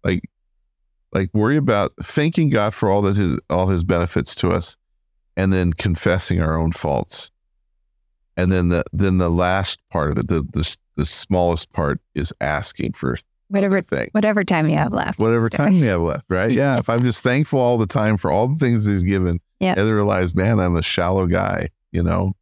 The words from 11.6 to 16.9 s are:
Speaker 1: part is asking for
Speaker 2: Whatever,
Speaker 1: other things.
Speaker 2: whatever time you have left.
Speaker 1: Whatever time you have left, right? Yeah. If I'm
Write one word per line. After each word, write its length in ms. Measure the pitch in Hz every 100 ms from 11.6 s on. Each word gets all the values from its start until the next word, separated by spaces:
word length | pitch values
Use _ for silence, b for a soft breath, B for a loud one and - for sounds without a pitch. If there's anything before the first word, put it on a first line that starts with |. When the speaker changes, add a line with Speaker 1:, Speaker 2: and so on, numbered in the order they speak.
| -
Speaker 1:
part 280 | - 73 - _
is 180 | 73 71 -
asking 520 | 71 73 - - -
for 240 | - 65 60 - _ _
Speaker 2:
Whatever, 280 | 196 196 190
Speaker 1:
other 80 |
things. 240 | - 67 -
Speaker 2:
whatever 300 | 214 214 208
time 240 | 180 170 156
you 80 | 151
have 140 | 151
left. 280 | - - -
Speaker 1:
Whatever 300 | 110 117 113
time 240 | - 147
you 120 | 185
have 160 | 127 90
left, 240 | 85 73 -
right? 220 | 92 113
Yeah. 280 | 127 139 123
If 100 |
I'm 140 | 117